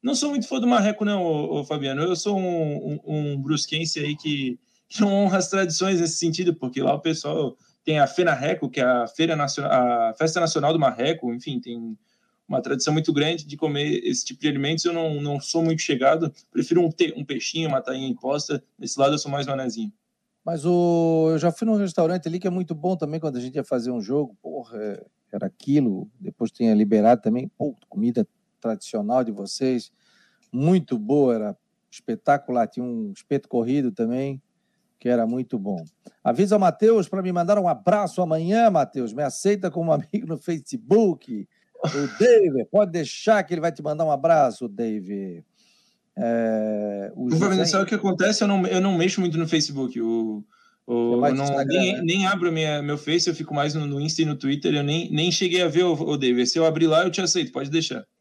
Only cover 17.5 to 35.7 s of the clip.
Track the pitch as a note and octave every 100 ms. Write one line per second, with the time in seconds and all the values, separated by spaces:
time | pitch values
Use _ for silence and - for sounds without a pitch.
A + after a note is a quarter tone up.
17.5 | E3 D#3+ C3 B2+ C3 C3+ - C3 D3 -
18.5 | C#3 - _ G#2+ C3+ C#3 D3 D3 C#3 C#3
19.5 | C3+ B2+ A2 G#2 - _ _ _ _ -
20.5 | E3+ E3+ F3 F3 E3+ E3 D#3+ D#3+ D#3+ E3+
21.5 | - A3+ G#3 F#3+ F#3 E3 F3+ E3 F3+ F#3
22.5 | F3+ F3 D#3 F3+ F#3 D3 D#3+ D#3 B2 B2+
23.5 | C#3 - B2+ A#2+ A#2+ G2+ D3 C3 - E3
24.5 | D3 A2+ G#3+ D3 - - _ _ G2+ F#2+
25.5 | - - D3 A#2+ G2 G2+ _ - - A2+
26.5 | - A2+ G#2+ G#2 G#2+ A2 A#2+ A2 A#2+ C3+
27.5 | - D3 A2+ _ G2 A#2 A#2 - _ _
28.5 | _ A2+ G#2 - G#2+ G#2 B2+ A2+ G2+ G2
29.5 | - C3 B2 - _ _ _ _ _ _
30.5 | B2 D#3 F#3 - A#2 G#2+ D3 C3 A2 G#2
31.5 | - _ _ _ - - A2 - C#3+ -
32.5 | B2 A2 B2+ B2 A#2 G#2 G2 _ C#3 -
33.5 | B2 A#2 C#3+ B2+ G2 A2+ B2+ C#3 C3+ -
34.5 | _ _ _ _ _ B2 A#2+ A2+ B2+ A#2+
35.5 | A2+ G2